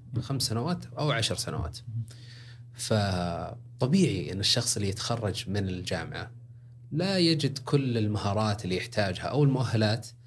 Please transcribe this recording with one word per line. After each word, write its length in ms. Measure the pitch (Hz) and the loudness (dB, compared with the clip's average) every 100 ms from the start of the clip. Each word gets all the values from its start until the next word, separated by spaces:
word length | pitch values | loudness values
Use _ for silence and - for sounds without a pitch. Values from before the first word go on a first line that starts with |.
| - 117 | -6 -6
خمس 200 | - 135 | -2 -2
سنوات 440 | - 113 143 180 - | 0 0 0 -2 -4
أو 260 | - 147 | -2 0
عشر 240 | 113 110 87 | 2 0 -2
سنوات. 420 | - 73 - - - 117 113 - - - - - - | -4 -4 -4 -8 -8 -6 -6 -10 -18 -18 -18 -18 -18
فطبيعي 1600 | - - 113 101 90 87 85 85 117 - - 127 190 156 98 73 | -10 0 2 2 0 -2 -4 -6 -10 -16 -2 2 4 4 2 -4
أن 80 | 90 | -2
الشخص 360 | 113 - - - | 2 2 2 0
اللي 140 | 101 | 0
يتخرج 600 | 95 - 117 107 - - | -2 -4 -2 -2 -2 -2
من 200 | 101 95 | -2 0
الجامعة 640 | 90 90 90 80 80 90 - - - - - - | -4 -4 -4 -4 -8 -10 -14 -20 -20 -20 -20 -6
لا 260 | 147 185 190 | -2 2 4
يجد 400 | 170 156 143 - | 4 4 2 -2
كل 400 | - 143 135 117 | 2 2 4 2
المهارات 680 | 107 104 101 101 110 101 | 2 2 0 2 2 0
اللي 140 | 90 90 | -2 -2
يحتاجها 460 | - - 98 87 | -2 0 0 0
أو 200 | - 135 | -2 4
المؤهلات 640 | 143 127 113 107 107 113 - - | 4 4 2 4 4 2 -4 -16